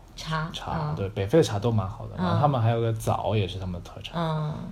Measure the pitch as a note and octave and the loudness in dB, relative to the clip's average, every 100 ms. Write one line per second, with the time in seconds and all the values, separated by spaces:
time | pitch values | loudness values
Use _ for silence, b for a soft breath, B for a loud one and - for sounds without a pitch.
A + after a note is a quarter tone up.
0 | - - D#3+ D#3 D#3+ - - D#3+ D3+ D3+ | -18 -14 -6 -4 -4 -8 -6 -4 -2 -2
1 | G2 - G2 E3 D3 G#2 A#2+ A2 F#2+ - | -4 -2 4 6 6 2 2 2 0 -6
2 | A2 G2+ F3+ A2 D3 C3 A2+ A#2 A#2 A2 | -10 -4 0 4 4 4 4 4 2 0
3 | - - - G#2+ F#2 F#2+ F#2 F2 - - | 0 0 2 2 0 -2 -6 -6 -10 -12
4 | - E3+ E3 D#3 D3+ D#3 - | -8 -4 -2 0 -2 -4 -8